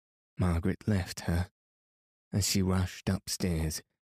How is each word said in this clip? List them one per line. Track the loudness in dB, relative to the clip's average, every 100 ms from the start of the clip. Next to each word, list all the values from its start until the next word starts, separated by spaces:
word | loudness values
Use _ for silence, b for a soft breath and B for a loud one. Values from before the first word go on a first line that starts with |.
| _ _ _ -2
Margaret | 0 2 0 -2 0
left | 0 -2 -6
her, | -2 0 -2 _ _ _ _ _ _ _ _
as | -2 0
she | 2
rushed | 2 2 0 -2 -2
upstairs | -2 -2 -4 0 0 -2 -4 -10 _ _